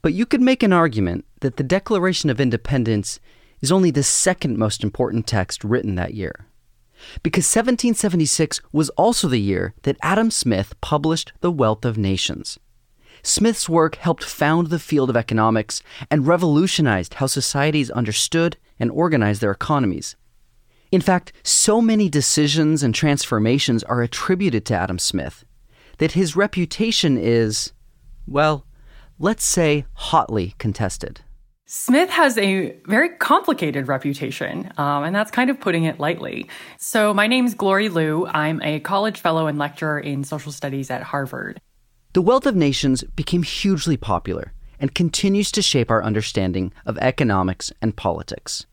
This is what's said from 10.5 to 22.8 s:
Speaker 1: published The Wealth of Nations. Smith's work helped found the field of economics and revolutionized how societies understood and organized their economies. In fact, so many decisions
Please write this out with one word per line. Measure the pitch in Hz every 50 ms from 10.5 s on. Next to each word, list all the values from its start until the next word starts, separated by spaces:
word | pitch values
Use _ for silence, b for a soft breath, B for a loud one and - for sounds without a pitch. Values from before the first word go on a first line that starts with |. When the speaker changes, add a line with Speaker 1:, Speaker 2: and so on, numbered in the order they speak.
| 110 92 98 - - _
Speaker 1:
published | - - - 151 143 160 160 165 - - - -
The | - 180 175
Wealth | 147 131 110 107 107 -
of | 123 113 107
Nations. | 104 95 95 92 - - 67 - - - - - _ _ _ _ _ _ _ b b b b b b
Smith's | - - - 202 226 220 - - -
work | 160 165 160 160 -
helped | - - 175 165 - -
found | - - - 151 143 156 170 175 160
the | 165 165
field | - - - 147 131 127
of | 123
economics | 117 113 - 117 110 110 113 113 110 104 - - - B B B B B B
and | - 151 135
revolutionized | 147 170 175 175 165 147 147 175 190 - - 160 131 110 95 87 - -
how | - 135 135
societies | - - 131 - - 139 139 151 151 151 139 117
understood | - 123 120 107 107 - - - - 165 165 170 160 - _ _ _ _
and | 113 120
organized | - - 165 175 160 135 107 104 104 101
their | 113 104 98
economies. | - - - 156 143 127 104 90 80 - - - _ _ _ _ _ _ _ _ _ _ _ _ _ _ _
In | - 185
fact, | - - 185 180 - - b b b
so | - - - - - 214 226
many | 233 226 220 214 208 185
decisions | 143 147 131 - - - 151 147 143 160 156 151 156 151